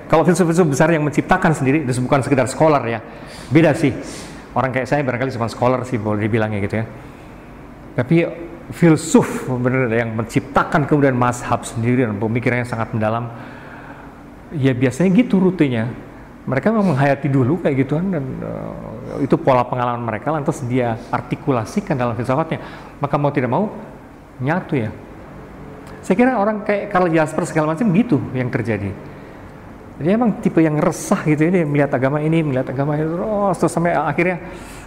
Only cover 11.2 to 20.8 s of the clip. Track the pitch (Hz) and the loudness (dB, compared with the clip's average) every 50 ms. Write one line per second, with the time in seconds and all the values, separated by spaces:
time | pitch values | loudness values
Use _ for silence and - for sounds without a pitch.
11.2 | 123 123 120 120 - - 120 113 - - - 117 113 120 123 127 127 110 104 98 | 2 0 0 -2 -2 -2 -2 -2 -4 -4 -6 -2 0 2 2 2 2 0 0 -2
12.2 | 113 107 117 123 120 127 120 123 120 120 127 113 113 - - 110 107 110 110 117 | -2 -2 0 0 0 0 0 0 -2 -4 -4 -4 -4 -4 -2 -2 0 0 0 -2
13.2 | 123 120 - - - - - - - - - - - - - - - - - - | -4 -8 -10 -14 -16 -16 -16 -18 -18 -18 -18 -18 -18 -18 -18 -18 -20 -20 -20 -20
14.2 | - - - - - - 180 151 127 135 127 117 131 123 123 - 170 196 180 233 | -20 -20 -20 -20 -16 -10 -2 0 2 2 2 2 2 0 2 2 2 4 4 4
15.2 | 247 - - 185 190 185 185 170 151 135 123 110 113 127 - - - - - - | 4 4 4 4 4 4 4 4 2 2 2 0 -2 -2 -4 -8 -14 -16 -18 -18
16.2 | - - - - - - 131 135 - 214 226 220 196 185 139 131 143 143 135 135 | -20 -20 -20 -12 -6 -4 -2 0 2 2 2 4 4 4 4 4 4 4 4 2
17.2 | - 147 135 139 127 120 165 180 - 170 139 131 135 139 147 160 185 196 180 147 | 2 2 4 4 4 4 2 2 2 2 2 2 2 2 0 0 0 0 -2 -2
18.2 | 135 131 117 58 55 55 55 52 52 53 - - - - 110 117 - 113 - - | -4 -4 -6 -8 -8 -8 -8 -8 -8 -10 -10 -10 -12 -12 -12 -12 -10 -8 -4 -2
19.2 | 139 127 175 143 - 143 131 123 120 - 131 123 123 123 120 120 120 110 107 101 | 0 2 2 2 4 4 4 4 4 2 0 -2 0 0 -2 -2 -2 -2 -4 -2
20.2 | - 143 160 156 135 170 143 - 127 120 123 131 | -2 -2 -2 -2 -2 -2 -4 -4 -2 -2 0 0